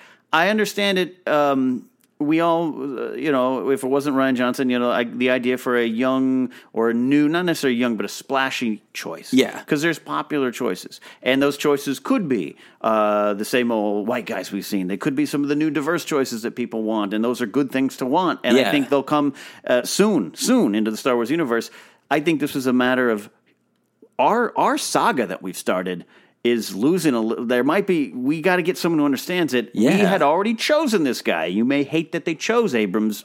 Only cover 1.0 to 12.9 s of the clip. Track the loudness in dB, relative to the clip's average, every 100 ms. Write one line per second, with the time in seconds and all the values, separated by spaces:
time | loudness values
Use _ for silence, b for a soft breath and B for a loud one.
1 | -2 -4 -2 2 2 2 0 -2 -8 _
2 | _ _ 0 2 2 0 -2 -4 -8 -8
3 | -8 -6 -2 0 2 0 0 -2 0 -2
4 | 0 0 2 2 0 0 0 0 2 0
5 | -2 0 0 2 0 -2 0 0 0 0
6 | 0 2 2 0 -2 B B -2 0 2
7 | 2 4 4 2 0 0 0 2 0 -2
8 | -4 -8 -4 0 0 -2 -4 -4 -8 -12
9 | -12 -12 0 2 2 -2 -4 0 0 -2
10 | -6 -6 -4 -2 -2 -2 -4 -6 -10 -20
11 | B B 0 2 2 2 2 2 0 -6
12 | -2 -2 0 -2 -4 -10 b b 0